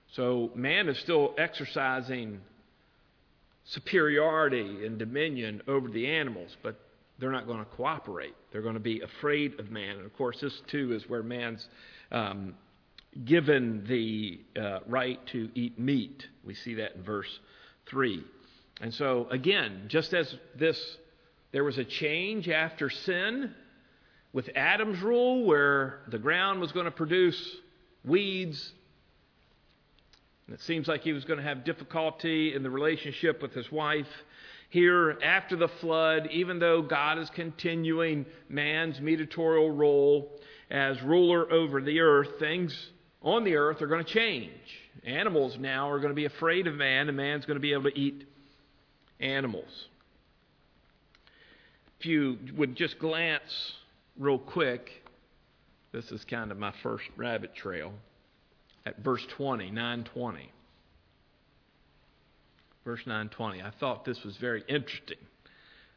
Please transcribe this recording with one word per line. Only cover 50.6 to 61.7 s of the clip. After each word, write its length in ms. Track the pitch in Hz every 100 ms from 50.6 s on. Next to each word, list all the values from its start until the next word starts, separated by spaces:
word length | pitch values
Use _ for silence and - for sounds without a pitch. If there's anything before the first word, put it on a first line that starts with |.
| _ _ _ _ _ _ _ _ - - _ _ _ -
If 80 | 165
you 320 | 156 139 117 127
would 220 | 139 139 123
just 220 | 165 -
glance 720 | 160 160 165 151 - - - - - _ _ -
real 220 | 139 131
quick, 640 | 135 175 143 123 - - - _ _ _ _ _ _ _ _
this 220 | 120 113
is 120 | 107
kind 280 | - 117 110
of 60 | 98
my 140 | 104 -
first 220 | 123 117 - -
rabbit 380 | 117 110 110
trail, 380 | - 98 87 80 107 - _ _ _ _ _ _ _
at 140 | - 98
verse 260 | 117 123 -
twenty, 440 | - 139 120 92
nine 340 | 107 120 120
twenty. 480 | 117 - 120 82 65 _ _ _ _ _ _ _ _ _ _ _ _